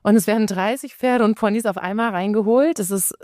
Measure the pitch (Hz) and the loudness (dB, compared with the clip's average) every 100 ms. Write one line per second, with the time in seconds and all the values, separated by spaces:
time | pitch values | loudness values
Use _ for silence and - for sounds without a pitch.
0 | 202 214 196 220 214 185 196 269 277 - | 2 2 4 0 0 -2 -2 -4 -8 -4
1 | 254 247 220 214 214 214 220 185 180 208 | 0 2 2 2 0 0 -2 -4 -6 -4
2 | 233 185 196 208 208 240 302 320 180 196 | -2 -2 -2 0 2 2 2 0 -4 -2
3 | - - | -4 -6